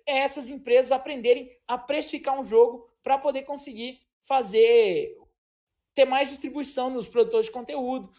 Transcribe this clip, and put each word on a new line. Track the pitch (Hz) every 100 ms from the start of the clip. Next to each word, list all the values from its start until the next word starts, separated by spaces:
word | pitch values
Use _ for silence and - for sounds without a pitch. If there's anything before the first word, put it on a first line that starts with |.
| -
é | 269
essas | 277 294 240
empresas | 277 247 247 254
aprenderem | 262 269 277 233 254 262 _ -
a | 247
precificar | 247 302 294 302 - 269
um |
jogo | 220 220 233 240 - _
pra | - 269
poder | 294 269
conseguir | 269 285 277 220 240 247 _ _ -
fazer, | 269 214 220 226 233 214 165 - - _ _ _ _ _ _ _
ter | -
mais | 262 262 277
distribuição | 277 285 269 277 - 254
nos | 254 202
produtores | 240 226 226 220
de |
conteúdo. | 247 240 285 247 262 196